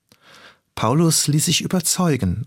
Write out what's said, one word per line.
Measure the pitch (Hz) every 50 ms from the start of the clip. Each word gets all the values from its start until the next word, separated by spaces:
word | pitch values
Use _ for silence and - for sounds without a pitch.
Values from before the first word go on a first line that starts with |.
| _ _ - _ _ - - - - - - _ _ _ _
Paulus | - - 110 131 160 170 160 156 - - -
ließ | 143 156 -
sich | - 151 -
überzeugen | - 156 - 185 - - - - 185 170 139 123 95 92 87 110 123